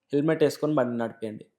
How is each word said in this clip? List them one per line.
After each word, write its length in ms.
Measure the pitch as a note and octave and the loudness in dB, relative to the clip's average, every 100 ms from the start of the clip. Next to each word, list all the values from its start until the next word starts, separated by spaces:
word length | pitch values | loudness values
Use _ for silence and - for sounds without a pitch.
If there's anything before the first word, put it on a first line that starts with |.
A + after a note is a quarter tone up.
| - | -4
హెల్మెట్ 280 | C#3+ D#3 D#3+ | 0 2 4
వేసుకొని 300 | C#3+ - D3+ | 2 2 0
బండి 220 | D3 A#2+ A#2 | 2 0 -2
నడిపియండి, 480 | A2+ - A2+ G#2+ - | -4 -6 -10 -10 -18